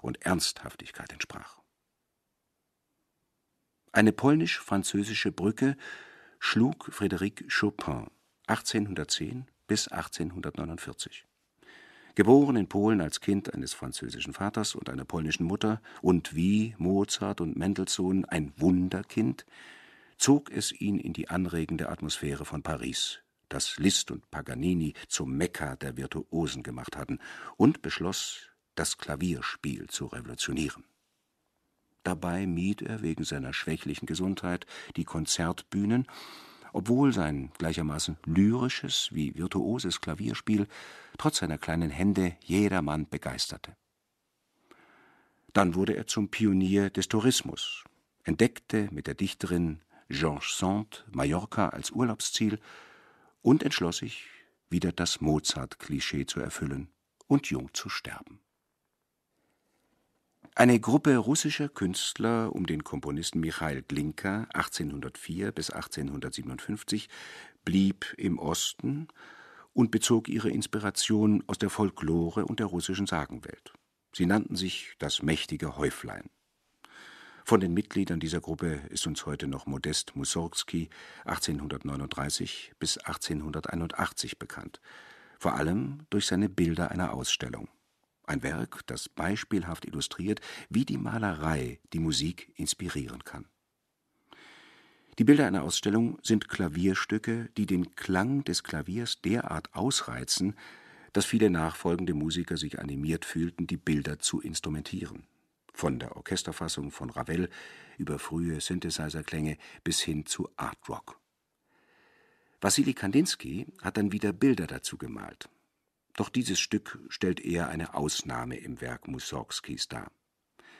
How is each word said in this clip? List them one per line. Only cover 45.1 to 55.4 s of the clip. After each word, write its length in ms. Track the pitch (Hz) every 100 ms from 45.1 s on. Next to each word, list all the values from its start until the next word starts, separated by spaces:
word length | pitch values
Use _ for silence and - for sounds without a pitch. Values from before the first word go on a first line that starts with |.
| _ _ _ _
Dann 200 | 101 92
wurde 220 | 87 98 -
er 100 | -
zum 220 | 110 101
Pionier 600 | - 107 95 92 98 98
des 180 | 95 -
Tourismus, 760 | 110 123 - - - - - - _ _ _
entdeckte 640 | - - 127 - - 110 101
mit 140 | 76 -
der 80 |
Dichterin 640 | 71 98 - 90 87 82 78 _ - -
George 420 | 69 80 71 -
Sand 520 | - 95 104 107 - -
Mallorca 600 | 123 143 170 214 110 92
als 200 | 71 -
Urlaubsziel 720 | - 120 107 - - 110 104 - - - - - _ _ _
und 220 | 117 147
entschloss 360 | 143 - 87 -
sich, 300 | 113 - - - - _ -
wieder 240 | 85 90
das 300 | - 87 -
Mozart-Klischee 1040 | 76 76